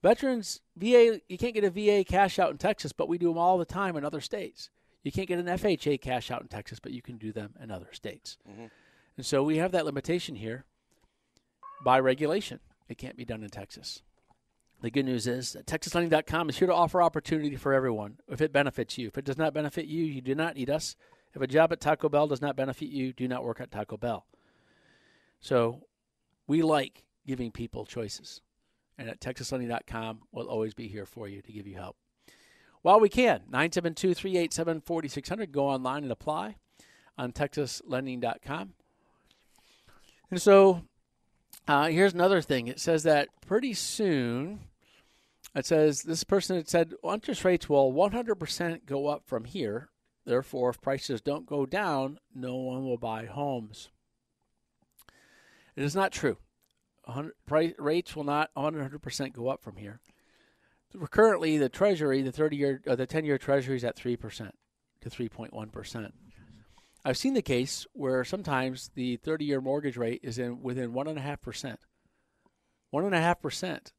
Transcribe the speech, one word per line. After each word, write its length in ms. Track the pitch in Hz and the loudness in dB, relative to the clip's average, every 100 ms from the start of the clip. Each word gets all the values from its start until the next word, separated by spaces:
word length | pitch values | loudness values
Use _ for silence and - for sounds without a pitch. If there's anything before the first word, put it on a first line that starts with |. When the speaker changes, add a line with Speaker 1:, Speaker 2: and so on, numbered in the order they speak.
Speaker 1:
Veterans, 580 | 185 233 269 247 202 - _ - | 6 4 2 -2 -4 -12 _ -4
V 180 | 208 247 | 6 8
A, 260 | 233 214 _ | 8 4 _
you 100 | 180 | -4
can't 160 | 240 220 | -2 2
get 80 | |
a 80 | 202 | 0
V 180 | 175 208 | 2 4
A 140 | 202 | 4
cash-out 480 | 185 180 196 196 170 | 4 4 4 4 0
in 80 | 143 | 2
Texas, 340 | 190 208 - | -2 -2 -6
but 160 | - 147 | -4 -2
we 80 | 170 | 0
do 140 | 170 | 0
'em 80 | 165 | 2
all 180 | 175 185 | 4 4
the 80 | 170 | 0
time 320 | 180 196 160 | -2 -2 -2
in 80 | 147 | -4
other 160 | 147 | -6
states. 480 | - 208 180 - - _ _ _ | -8 -8 -8 -14 -20 _ _ _
You 100 | 143 | -6
can't 160 | 196 190 | -4 -2
get 120 | 175 | -2
an 100 | 175 | -2
F 160 | 185 208 | 0 2
H 220 | 170 147 | 0 0
A 100 | 139 | -2
cash-out 460 | 131 123 - 123 | -2 -4 -4 -10
in 40 | - | -8
Texas, 320 | 110 - 113 | -12 -12 -14
but 120 | - | -12
you 100 | 123 | -12
can 160 | - 117 | -12 -12
do 160 | 110 | -10
them 220 | 107 104 - | -10 -12 -14
in 120 | 117 | -14
other 180 | 95 85 | -14 -14
states. 460 | - 110 - - - - | -14 -14 -14 -18 -18 -20
Speaker 2:
Mm-hmm. 200 | 101 113 _ _ _ _ - | -20 -20 _ _ _ _ -12
Speaker 1:
And 80 | 127 | -2
so 160 | 139 | 0
we 160 | 147 156 | 2 2
have 140 | 180 | 2
that 140 | 180 151 | 0 0
limitation 500 | 139 - 160 - 120 | -4 -2 -4 -4 -10
here 300 | 110 123 - _ _ _ _ _ _ _ _ _ - - | -8 -10 -12 _ _ _ _ _ _ _ _ _ -20 -4
by 160 | 127 131 | 2 4
regulation. 600 | 131 135 151 190 208 120 _ _ _ | 4 0 0 -2 -6 -16 _ _ _
It 120 | 117 | -14
can't 180 | 131 - | -14 -14
be 80 | 120 | -10
done 160 | 110 | -10
in 80 | 104 | -10
Texas. 540 | 104 98 - - - _ _ _ _ _ _ _ _ | -14 -16 -16 -16 -16 _ _ _ _ _ _ _ _
The 100 | 117 | -4
good 140 | 131 135 | -2 0
news 200 | 123 107 | -2 -2
is 280 | 123 123 | -4 -6
that 120 | - - | -12 -6
Texas 300 | 160 - 175 | -6 -2 -2
Lending 140 | 170 | 2
dot 180 | 156 - | 2 2
com 220 | 160 160 | -2 -2
is 80 | 131 | 0
here 100 | 180 | 2
to 60 | |
offer 280 | 170 170 180 | 4 4 4
opportunity 540 | 170 160 - 160 147 135 | 2 2 -2 -2 -2 -2
for 180 | 143 | 2
everyone 440 | 135 131 110 104 110 - | 2 2 -2 -6 -12 -14
if 140 | 127 | -2
it 120 | 151 | 2
benefits 440 | 139 143 127 113 - | 2 2 -2 -6 -6
you. 100 | 113 | -8
If 100 | 139 | -6
it 80 | 139 | -6
does 120 | 135 | -2
not 160 | 160 | 0
benefit 340 | 143 147 170 151 | 0 -4 -4 -6
you, 160 | 156 | -4
you 180 | 160 135 | -2 -4
do 140 | 127 139 | -2 -2
not 200 | 165 143 | -2 -2
need 140 | 131 | -2
us. 260 | 151 - - _ _ _ | -2 -2 -12 _ _ _
If 80 | 143 | -6
a 60 | 131 | 2
job 240 | 143 160 | 6 6
at 80 | 165 | 4
Taco 300 | 147 151 156 | 0 2 2
Bell 180 | 143 151 | 2 2
does 140 | 131 | 0
not 140 | 143 135 | -2 -2
benefit 340 | 135 127 151 | -4 -4 -8
you, 220 | 139 131 | -4 -4
do 160 | 123 127 | -4 -4
not 160 | 123 | -4
work 160 | 120 113 | -4 -8
at 120 | 123 | -8
Taco 260 | 107 107 107 | -8 -8 -6
Bell. 300 | 120 107 _ _ _ _ _ _ _ _ _ _ _ _ | -4 -4 _ _ _ _ _ _ _ _ _ _ _ _
So 420 | - 127 117 127 - _ _ _ _ _ - | 0 2 2 -2 -18 _ _ _ _ _ 0
we 160 | 156 | 2
like 440 | 160 151 131 _ _ _ - | 4 2 0 _ _ _ -8
giving 260 | 131 117 | -6 -6
people 340 | - 117 113 107 | -6 -10 -10 -10
choices. 560 | - 107 - - - _ _ _ _ _ - | -8 -8 -10 -16 -20 _ _ _ _ _ -14
And 120 | 120 | -12
at 100 | - | -10
Texas 300 | - 127 127 | -10 -8 -6
Lending 180 | 131 120 | -4 -4
dot 180 | 117 - | -6 -6
com, 320 | 113 113 110 _ | -8 -8 -10 _
we'll 180 | - - | -12 -6
always 240 | 113 110 | -2 -4
be 140 | 107 113 | -6 -12
here 180 | 101 98 | -12 -14
for 220 | - 104 | -14 -14
you 140 | 98 | -14
to 100 | - | -16
give 160 | 104 101 | -16 -14
you 80 | 95 | -14
help. 220 | 92 - _ _ _ _ _ _ _ _ | -14 -16 _ _ _ _ _ _ _ _
While 180 | - 208 | 8 8
we 100 | 208 | 8
can, 340 | 240 247 139 - | 6 4 4 0
nine 220 | 135 165 | 0 2
seven 240 | 175 170 160 | 2 -2 0
two, 180 | 185 | 0
three 240 | 175 190 185 | 0 0 0
eight 160 | 165 | 0
seven, 280 | - 165 160 | 0 -2 -2
forty-six 480 | - 165 151 143 - | -2 -4 -4 -8 -8
hundred. 220 | 170 196 | -8 -4
Go 160 | 143 139 | 0 2
online 360 | 131 127 139 | 0 -2 -4
and 80 | 139 | -4
apply 460 | 113 - 156 208 208 _ _ - _ _ - | -6 -4 -4 -4 -12 _ _ -20 _ _ -8
on 140 | 127 | -8
Texas 500 | 120 143 - 135 - - | -2 -4 -2 -4 -6 -4
Lending 340 | 127 135 127 | -4 -4 -4
dot 220 | 120 - | -4 -4
com. 320 | 131 151 196 - _ _ _ _ _ _ _ _ _ _ _ - _ _ _ | -8 -10 -10 -16 _ _ _ _ _ _ _ _ _ _ _ -20 _ _ _
And 120 | 180 | 2
so, 420 | 202 196 196 175 - _ _ _ _ _ _ - - | 8 10 10 8 -4 _ _ _ _ _ _ -14 2
uh, 200 | 143 151 | 4 4
here's 260 | 160 196 | 6 4
another 280 | 175 185 190 | 6 6 4
thing. 260 | - 135 120 | 4 0 0
It 120 | - | -4
says 240 | - 165 | 2 4
that 240 | 156 147 143 _ - | 6 4 4 _ -2
pretty 280 | 208 262 | 0 0
soon, 840 | 208 - - 208 147 120 120 156 208 - _ _ _ _ _ _ _ - | -4 -6 0 2 2 2 -2 -4 -8 -16 _ _ _ _ _ _ _ -8
it 120 | - - | -6 2
says, 380 | 160 156 143 | 4 4 2
this 200 | 160 165 | -4 -6
person 320 | - 196 - 180 | 0 0 2 -4
had 140 | 156 | 0
said, 240 | 170 165 - | 2 2 -2
"Well, 100 | 165 | -6
interest 300 | 214 - 233 | -6 -4 0
rates 240 | 185 175 - | 2 2 4
will 240 | 143 135 | 4 4
one 220 | 135 196 | 4 2
hundred 220 | 226 233 196 | 0 -2 -4
percent 500 | 160 - 175 170 - | -4 -4 -4 -6 -6
go 220 | 139 143 | -4 -4
up 160 | 147 _ | -4 _
from 180 | 120 | -6
here. 460 | 113 185 117 107 151 _ _ _ - | -6 -6 -4 -6 -10 _ _ _ -2
Therefore, 440 | 123 135 135 123 | -2 0 0 0
if 120 | 120 | 0
prices 400 | - 139 - 120 | -2 -2 -2 -4
don't 240 | 147 143 127 | -2 -4 -4
go 200 | 147 131 | -2 0
down, 540 | 180 196 143 135 151 _ | 0 0 0 -2 -6 _
no 220 | 131 127 127 | -10 -8 -6
one 300 | 127 127 135 | -6 -4 -2
will 120 | 120 | -2
buy 280 | 120 110 113 | -2 -6 -8
homes." 640 | 143 143 127 107 104 - _ _ _ _ _ _ _ _ _ _ _ - _ _ _ _ _ _ - | -4 -4 -4 -6 -16 -20 _ _ _ _ _ _ _ _ _ _ _ -20 _ _ _ _ _ _ -6
It 80 | |
is 120 | 143 170 | -2 0
not 160 | 190 | 0
true. 260 | - 143 98 - _ _ _ _ _ - | 0 -2 -2 -10 _ _ _ _ _ -12
A 40 | |
hundred, 220 | 123 151 - - | -10 -10 -12 0
pri-, 300 | 151 165 - | 2 2 -2
rates 380 | 147 170 - 156 | -2 0 -2 -8
will 80 | |
not 260 | 143 147 156 | -2 -2 -2
one 200 | - 147 | -2 -4
hundred 280 | 156 135 147 | -4 -8 -8
percent 320 | 131 - 131 | -12 -6 -8
go 140 | 120 120 | -4 -4
up 140 | 135 | -4
from 160 | - 95 | -10 -14
here. 240 | 104 110 _ _ _ _ _ _ _ _ _ 196 147 | -16 -16 _ _ _ _ _ _ _ _ _ -12 0
Currently, 460 | - 220 196 160 151 | 6 6 6 2 4
the 120 | 135 | 2
Treasury, 520 | - 202 175 151 135 | 4 2 4 2 2
the 100 | 131 | 0
thirty-year, 500 | 131 156 147 139 131 - | 0 0 2 -2 -2 -2
uh, 80 | 123 | 0
the 100 | 131 | 0
ten-year 320 | 160 151 139 | -2 0 -2
Treasury 380 | - 139 127 131 | 2 0 2 -2
is 80 | |
at 120 | 117 - | -2 -4
three 220 | 123 120 | -4 -4
percent 380 | 110 - 104 - _ _ _ _ | -6 -12 -14 -16 _ _ _ _
to 80 | 117 | -16
three 200 | - 117 | -8 -8
point 240 | - 113 | -8 -14
one 160 | - 107 | -12 -12
percent. 440 | 110 104 117 101 - - - - - - _ _ _ | -12 -12 -12 -12 -16 -20 -20 -20 -20 -20 _ _ _
I've 140 | - 127 | -2 0
seen 180 | - 135 | 2 0
the 80 | |
case 420 | - 123 131 - - | 2 0 0 -6 -12
where 300 | 254 131 131 | -6 0 0
sometimes 680 | 123 - 175 131 131 127 - - | 0 -6 -2 -2 -2 -6 -12 -6
the 220 | 127 120 | -4 -4
thirty-year 440 | - 156 147 135 | -4 -4 0 -2
mortgage 360 | 131 143 147 120 | 0 -2 -2 -2
rate 240 | 117 120 | -4 -4
is 160 | 123 113 | -6 -6
in, 240 | 123 120 | -6 -6
within 300 | 131 123 120 | -6 -4 -4
one 140 | 123 147 | -4 -6
and 120 | 156 | -6
a 20 | |
half 180 | 135 143 | -6 -8
percent. 400 | - 110 135 110 _ _ _ _ _ _ _ _ _ _ _ | -10 -10 -10 -12 _ _ _ _ _ _ _ _ _ _ _
One 160 | 139 196 | -2 2
and 80 | |
a 80 | 175 | 2
half 180 | 165 175 | 2 0
percent 540 | 147 - 180 - - | -4 -6 -6 -8 -12